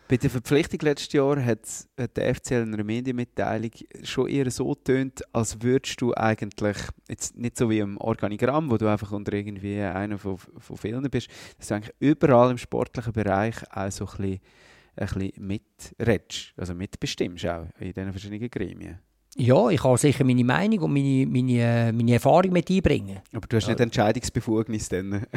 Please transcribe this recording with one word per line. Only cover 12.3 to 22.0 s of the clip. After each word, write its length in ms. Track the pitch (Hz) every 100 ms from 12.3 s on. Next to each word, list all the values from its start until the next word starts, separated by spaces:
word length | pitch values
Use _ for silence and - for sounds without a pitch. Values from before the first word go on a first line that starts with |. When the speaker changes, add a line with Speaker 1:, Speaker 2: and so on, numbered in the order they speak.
| 120 123
Speaker 1:
im 60 | 120
sportlichen 540 | - 120 123 131 113
Bereich 420 | 110 98 98 110 - -
auch 200 | 98 98
so 140 | 98 98
ein 100 | -
bisschen, 220 | 98 95 - _ - - _ -
ein 120 | 104
bisschen 400 | 95 95 - 98
mitredest, 1080 | 104 - _ - - 113 92 - - - -
also 160 | 90
mitbestimmst 720 | 87 98 - 143 - 92 87 87
auch 200 | 85 82 -
in 140 | 92
diesen 180 | 92 95
verschiedenen 380 | 95 101 104 117
Gremien. 500 | - 87 90 85 87 _ _ _ -
Speaker 2:
Ja, 320 | 120 143 233
ich 100 | 156
kann 140 | 131 123
sicher 280 | 147 123
meine 200 | 131 123
Meinung 360 | 123 156 208 214
und 120 | 156
meine, 320 | 143 139 131 131
meine, 240 | 127 127 120
äh, 320 | 117 117 117
meine 220 | 113